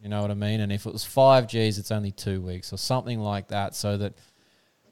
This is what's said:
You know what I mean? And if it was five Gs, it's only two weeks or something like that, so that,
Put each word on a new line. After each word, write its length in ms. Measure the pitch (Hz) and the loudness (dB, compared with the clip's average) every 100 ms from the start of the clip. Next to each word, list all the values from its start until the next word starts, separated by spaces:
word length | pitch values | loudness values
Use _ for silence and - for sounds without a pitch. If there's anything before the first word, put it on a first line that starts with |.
You 80 | 104 | -6
know 100 | 104 | -2
what 100 | 104 | -2
I 40 | |
mean? 260 | 101 104 110 | 0 0 0
And 100 | 101 | 0
if 140 | 101 | -2
it 80 | 110 | -4
was 120 | 104 | -8
five 420 | - 135 135 131 113 | -4 6 8 8 6
Gs, 320 | 120 110 101 | 0 0 0
it's 120 | 95 | -2
only 200 | 110 101 | -2 -4
two 320 | - 101 95 | -6 -4 -4
weeks 300 | 90 90 - | -4 -8 -10
or 40 | 98 | -8
something 420 | - 127 123 113 | -2 -2 -2 -4
like 300 | 104 101 95 | -2 -4 -4
that, 260 | 101 98 | -4 -4
so 220 | - 104 101 | -4 -2 0
that, 160 | 101 - - _ _ _ _ _ _ | -2 -6 -20 _ _ _ _ _ _